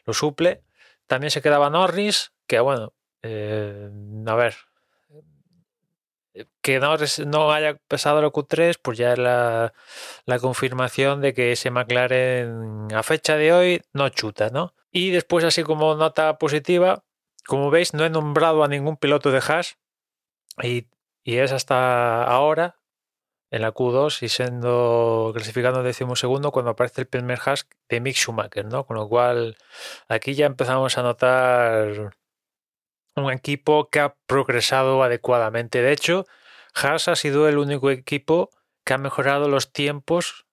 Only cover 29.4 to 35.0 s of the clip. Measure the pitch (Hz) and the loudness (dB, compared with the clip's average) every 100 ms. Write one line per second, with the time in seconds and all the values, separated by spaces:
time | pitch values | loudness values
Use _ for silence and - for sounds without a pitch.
29.4 | 117 110 _ - - - - 113 - 139 | -2 -8 _ -20 -18 -18 -4 -4 -2 0
30.4 | 147 131 127 131 131 127 123 120 127 127 | 0 0 -2 0 0 0 -2 2 2 4
31.4 | 127 123 117 113 107 104 104 - _ _ | 4 2 2 2 0 -4 -10 -14 _ _
32.4 | _ _ _ _ _ _ _ - 139 131 | _ _ _ _ _ _ _ -6 -4 -4
33.4 | - 143 - 151 151 151 143 - - 139 | -4 -4 2 2 2 0 0 -2 -2 0
34.4 | 135 120 - 135 131 135 | 2 0 2 2 2 4